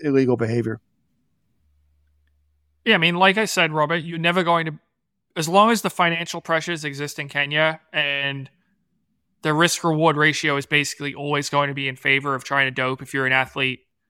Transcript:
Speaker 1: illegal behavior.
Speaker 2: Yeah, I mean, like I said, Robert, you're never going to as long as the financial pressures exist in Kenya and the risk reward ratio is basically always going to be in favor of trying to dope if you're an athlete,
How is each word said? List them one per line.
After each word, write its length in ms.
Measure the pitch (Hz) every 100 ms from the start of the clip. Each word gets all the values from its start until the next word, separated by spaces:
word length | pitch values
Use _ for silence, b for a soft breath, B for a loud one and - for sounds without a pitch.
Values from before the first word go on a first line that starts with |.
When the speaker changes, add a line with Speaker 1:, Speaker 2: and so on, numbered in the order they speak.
Speaker 1:
illegal 360 | 151 135 127 117
behavior. 440 | 113 117 110 110 _ _ _ _ _ _ _ _ _ _ _ _ _ _ _ _ _ _ _ _ 233
Speaker 2:
Yeah, 100 | 190
I 20 |
mean, 180 | 165 175
like 220 | 196 196
I 80 | 214
said, 260 | 190 160
Robert, 260 | 156 151 170
you're 200 | 165 165
never 260 | 170 180
going 220 | 170 170 160
to 140 | 156 _ _ _ _ _ 175
as 120 | 160
long 240 | 196 220
as 100 | 220
the 80 | 185
financial 520 | - 170 165 170 170
pressures 420 | - 160 170 165
exist 360 | 151 139 147 -
in 100 | 143
Kenya 500 | 143 143 151 160 156 _
and 560 | 151 143 143 139 139 131 _ _ _ _ _ _ _ _ _
the 120 | 156
risk 300 | 151 170 -
reward 340 | 170 156 160 147
ratio 400 | 156 139 156 139
is 80 | -
basically 480 | 147 139 - 143
always 360 | 127 143 147 143
going 200 | 143 143
to 40 |
be 140 | 139 135
in 80 | 131
favor 400 | 139 139 143 131
of 80 |
trying 240 | - 139 135
to 40 |
dope 300 | 127 131 131
if 120 | 139
you're 120 | 139 131
an 60 |
athlete, 500 | 131 127 139 131 123 _ _